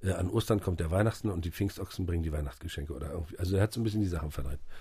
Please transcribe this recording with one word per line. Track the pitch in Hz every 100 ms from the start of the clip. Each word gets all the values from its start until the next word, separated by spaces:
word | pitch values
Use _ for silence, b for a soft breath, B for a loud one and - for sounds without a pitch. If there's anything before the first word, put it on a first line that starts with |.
äh, | 95
„An | 92 92
Ostern | 113 - 104
kommt | - 85
der | 82
Weihnachtsmann | 92 110 - 107
und | 87
die | 85
Pfingstochsen | - 101 - 95 - 87
bringen | 85
die | 80
Weihnachtsgeschenke“, | 76 71 - 82 - 73
oder | - 73
irgendwie. | 85 80 -
Also | 90
er | 95
hat | 107
so | 117
ein |
bisschen | 110 107
die | 98
Sachen | 85 78
verdreht. | - 69 69 - B